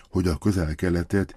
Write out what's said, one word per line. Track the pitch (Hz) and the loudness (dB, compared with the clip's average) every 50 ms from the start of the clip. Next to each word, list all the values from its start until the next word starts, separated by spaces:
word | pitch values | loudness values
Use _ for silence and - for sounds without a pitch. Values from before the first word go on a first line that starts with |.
| - _ | -14 _
hogy | - 92 90 | -2 0 0
a | 90 85 | 0 0
Közel-Keletet | 73 - 107 101 95 85 76 76 - - 90 87 87 85 - - 101 95 - - | 0 0 0 0 0 0 -2 -2 -2 0 0 0 0 0 0 0 0 0 -2 -4